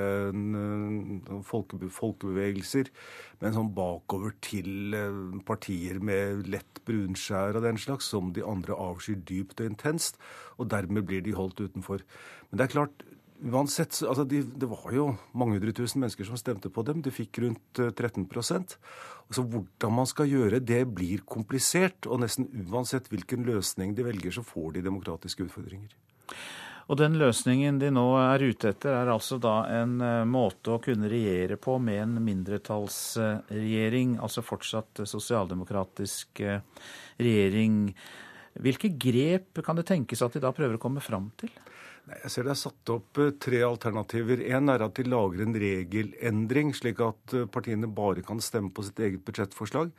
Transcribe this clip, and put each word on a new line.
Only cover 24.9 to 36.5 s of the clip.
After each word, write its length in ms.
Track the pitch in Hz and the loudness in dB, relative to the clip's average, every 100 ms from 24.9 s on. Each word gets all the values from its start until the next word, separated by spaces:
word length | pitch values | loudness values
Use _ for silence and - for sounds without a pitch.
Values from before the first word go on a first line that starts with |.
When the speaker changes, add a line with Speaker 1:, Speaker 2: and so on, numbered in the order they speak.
| 98 90 82 87 - | -4 -4 -8 -8 -6
Speaker 1:
utfordringer. 480 | 85 - - - 104 _ _ _ - - - - - - - | -8 -8 -12 -12 -16 _ _ _ -16 -14 -12 -12 -14 -10 0
Speaker 2:
Og 80 | 143 | 4
den 220 | 151 160 | 6 6
løsningen 580 | 139 113 127 127 143 139 | 6 6 4 4 4 4
de 120 | 143 | 4
nå 240 | 131 123 131 | 6 6 6
er 240 | 131 135 135 | 6 6 4
ute 240 | 110 110 | 2 0
etter, 160 | 98 143 127 | 2 0 2
er 160 | 123 | 2
altså 260 | 113 - 131 | 2 0 0
da 300 | 117 107 - | 2 2 2
en, 320 | 113 117 123 | 0 0 0
eh, 240 | 123 117 | 2 2
måte 480 | 113 127 110 - - | 4 4 2 0 -2
å 80 | 113 | 0
kunne 300 | 139 110 107 | 2 2 2
regjere 480 | 117 107 90 92 101 | 2 2 2 0 -2
på 180 | - 131 | 0 0
med 220 | 117 101 | 2 0
en 240 | 110 117 | 0 0
mindretallsregjering, 1900 | 113 95 92 101 - 107 101 - - 117 110 107 - 107 110 110 110 127 127 117 | 0 0 -2 -4 -2 -4 -4 -6 -4 0 0 0 -4 -4 0 2 2 2 2 0
altså 240 | 107 - | -2 -4
fortsatt 640 | 113 98 - 110 107 - | -6 -6 -4 -4 -6 -8
sosialdemokratisk, 1400 | 101 104 - 117 90 90 90 101 92 - 98 - - - | -6 -6 0 2 2 -2 -2 -2 -2 -4 -6 -6 -8 -4
eh, 200 | 104 | -2